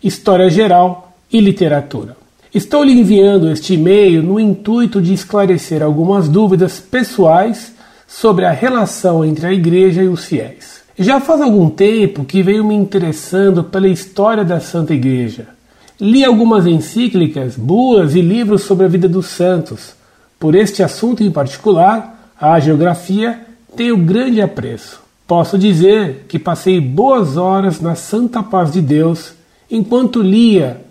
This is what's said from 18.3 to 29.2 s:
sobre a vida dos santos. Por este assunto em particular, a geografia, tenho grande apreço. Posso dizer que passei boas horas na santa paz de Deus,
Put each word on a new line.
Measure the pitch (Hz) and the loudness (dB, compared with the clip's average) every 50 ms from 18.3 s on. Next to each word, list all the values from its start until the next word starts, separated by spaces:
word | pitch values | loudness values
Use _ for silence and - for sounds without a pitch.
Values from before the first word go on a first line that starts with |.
| 196 240 240 202 208 190 | 0 0 0 0 0 -2
sobre | - - 196 180 190 | 0 -2 0 2 2
a | 180 | 2
vida | 170 185 180 | 2 0 0
dos | 185 170 185 170 | 0 0 -2 -4
santos. | - - - 175 185 185 170 - - 113 - - - _ _ _ _ _ _ _ _ _ _ | -6 -6 -2 -2 0 0 -2 -4 -8 -14 -18 -18 -20 _ _ _ _ _ _ _ _ _ _
Por | 151 156 160 | -2 2 2
este | 190 220 202 - - | 2 2 0 0 -2
assunto | 185 - - - - 240 247 - | -4 -4 -2 -4 -4 -4 -2 0
em | 220 196 | -2 -2
particular, | - 151 139 131 - - - 214 190 160 175 196 226 226 - - - _ _ _ _ _ | -2 -2 -6 -6 -8 -6 -2 0 2 4 2 2 2 0 -8 -12 -20 _ _ _ _ _
a | 147 151 165 165 | 0 2 2 2
geografia, | 139 156 156 147 165 175 165 - - - 190 208 220 233 233 - - - - _ _ _ - | 2 2 0 2 0 0 -2 -4 -6 -4 -4 -2 -2 -4 -6 -10 -16 -20 -20 _ _ _ -10
tenho | - 233 240 233 | -6 -4 -2 0
grande | 190 165 160 190 233 262 262 240 214 | 0 0 0 0 0 0 0 0 0
apreço. | 202 - - - - - 127 - - - - - _ _ _ _ _ - | 0 -2 -4 -10 -10 -10 -12 -14 -16 -20 -20 -20 _ _ _ _ _ -2
Posso | 170 170 165 175 196 | 0 0 0 0 0
dizer | 196 185 214 185 156 175 196 214 214 202 156 131 - - | 0 2 2 2 4 4 4 4 2 0 -4 -8 -12 -14
que | - - 160 | -10 -10 -6
passei | - 185 170 - - 190 185 180 | -4 -6 -6 -2 0 0 0 0
boas | 143 127 131 170 240 277 269 247 196 143 131 | 0 -2 -2 0 2 2 2 0 0 -2 -2
horas | 165 180 185 190 196 196 190 160 - | -2 -2 0 0 0 0 -2 -2 -4
na | 160 170 165 | -4 -6 -6
santa | - - - 208 220 247 233 - 233 | -8 -8 -6 -4 -4 -4 -2 -4 -6
paz | 196 - - 185 175 147 | -8 -4 -2 -2 -2 0
de | 147 190 | -2 -2
Deus, | 160 131 147 151 160 165 165 160 | 0 0 0 0 0 0 -2 -4